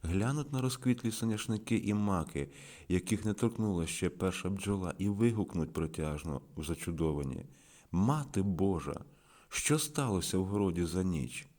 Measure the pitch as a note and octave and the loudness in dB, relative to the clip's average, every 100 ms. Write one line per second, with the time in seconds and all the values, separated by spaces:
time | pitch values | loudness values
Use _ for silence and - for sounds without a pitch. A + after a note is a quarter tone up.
0 | D#2+ F#2+ A2+ D3 C#3+ C3+ B2+ B2+ B2+ B2 | 2 2 2 0 -2 0 0 0 2 2
1 | A#2 A2 A2+ G#2+ - G#2+ - A2+ - G#2 | 0 0 0 0 0 -2 2 0 2 2
2 | G#2 F#2 D#2 C#2 C#2 - - - - F2 | 4 2 0 -4 -6 -8 -20 -20 0 0
3 | - G#2+ G#2+ G2+ A#2 - A2 F2 D#2+ - | 2 0 2 2 0 2 0 2 0 0
4 | F2+ - F#2 - F#2 G2 G2 G2+ F2+ - | -2 0 -2 -2 -4 -2 -2 -2 -2 -2
5 | G2+ G2+ A#2 A2 F#2+ E2+ D#2 - D#2+ - | 0 4 4 4 -2 0 -2 -2 -4 -2
6 | D#2 D2 D#2+ C#2 - - D2+ E2 - D#2+ | -2 -2 -4 -6 -8 -8 -4 -4 -4 0
7 | D#2+ D2 C#2 G#1 - - - - - E2+ | 0 0 -4 -6 -10 -20 -20 -20 -2 2
8 | G#2+ D3+ C#3 G2+ G2 E2+ G2 F2+ C#2+ - | 4 2 0 -2 0 2 2 2 -2 -8
9 | - - _ - - - - D3+ D3+ D3 | -10 -20 _ -20 -10 -4 2 2 2 -2
10 | C3+ F#2+ E2 F#2+ F#2+ G2+ G2 F2 E2+ F2+ | 2 2 2 0 2 2 2 2 0 2
11 | F#2 E2 B1 - - | 2 0 -2 -6 -14